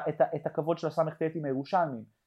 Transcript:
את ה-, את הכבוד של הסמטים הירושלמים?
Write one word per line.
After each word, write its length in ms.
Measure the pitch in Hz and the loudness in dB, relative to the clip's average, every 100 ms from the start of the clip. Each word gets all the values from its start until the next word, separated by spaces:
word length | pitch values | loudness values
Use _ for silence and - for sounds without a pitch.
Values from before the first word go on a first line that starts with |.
| 156 | 8
את 120 | 151 | 4
ה-, 140 | 160 156 | 2 2
את 100 | 156 | -4
הכבוד 320 | - 151 165 | -2 0 0
של 100 | 160 | 0
הסמטים 580 | 160 156 156 160 165 147 | 0 0 0 -2 0 -2
הירושלמים? 580 | 131 139 190 160 120 107 _ | -2 0 2 2 -2 -10 _